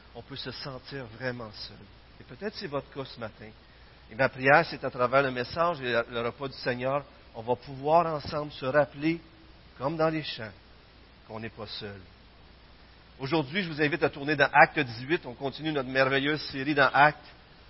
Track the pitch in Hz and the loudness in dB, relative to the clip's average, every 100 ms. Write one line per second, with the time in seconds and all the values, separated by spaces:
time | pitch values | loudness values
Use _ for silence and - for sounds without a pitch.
0 | - 120 - 135 135 120 147 127 - 139 | -20 -18 -14 -12 -10 -10 -10 -14 -12 -12
1 | 120 113 127 123 110 104 - 104 101 - | -12 -8 -6 -6 -8 -14 -16 -16 -20 -20
2 | - - - 131 202 - 190 139 131 147 | -20 -20 -20 -12 -10 -8 -6 -6 -6 -10
3 | 135 - 110 - 110 107 - - - - | -12 -10 -12 -12 -18 -20 -20 -20 -20 -20
4 | - 110 131 131 131 151 160 143 135 127 | -10 0 0 2 6 6 6 -2 -6 -2
5 | 123 131 139 123 123 170 170 156 127 117 | 2 4 2 0 -4 -2 -2 -2 -2 0
6 | 117 120 117 113 139 - 139 123 127 143 | 0 -2 -4 -4 -10 -8 -6 -4 -2 -2
7 | 135 - - 120 113 123 - 135 139 165 | -6 -18 -18 -8 -4 -4 -4 -6 2 4
8 | 165 151 - 151 147 - 131 147 143 143 | 4 -2 -6 -6 -6 -6 0 2 2 0
9 | 151 170 - - - - - - 131 160 | -2 -2 -6 -20 -20 -20 -20 -8 -4 0
10 | 160 156 143 - 110 92 - - - - | 0 0 -6 -10 -12 -14 -20 -20 -20 -20
11 | - - - 110 113 113 104 - 104 98 | -20 -20 -14 -10 -10 -10 -12 -10 -12 -14
12 | 90 - - - - - - - - - | -18 -20 -20 -20 -20 -20 -20 -20 -20 -20
13 | - - 135 160 135 180 175 147 151 160 | -20 -10 -2 0 0 -2 -4 0 0 2
14 | 160 - 139 151 135 139 160 - 131 113 | 0 0 -2 2 4 8 6 6 -2 -4
15 | 131 170 135 120 139 123 151 151 127 131 | -2 -2 -4 -6 -6 -4 -4 -2 0 4
16 | 131 139 139 151 - 139 135 143 131 127 | 4 4 2 -2 -4 -6 0 4 6 8
17 | 147 147 - - - - - | 6 6 -10 -20 -20 -20 -20